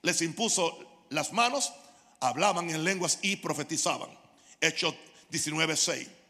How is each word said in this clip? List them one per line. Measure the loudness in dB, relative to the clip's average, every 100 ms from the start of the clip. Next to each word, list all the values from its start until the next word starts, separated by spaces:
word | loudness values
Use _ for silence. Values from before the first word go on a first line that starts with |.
les | 2 2
impuso | -2 0 0 2 0 -2 -18 -20 _
las | -4 -2
manos, | 2 2 2 -4 -6 -20 -20 _ _
hablaban | 0 4 2 2 -2
en | -2
lenguas | 0 0 0 0
y | 0 -2
profetizaban. | -2 -4 -2 -2 0 -2 -6 -14 -20 _ -20 0
Hechos | 0 2 -2 -4 -18 -20 -8
diecinueve | -4 -2 0 2 2
seis. | 0 0 -6 -16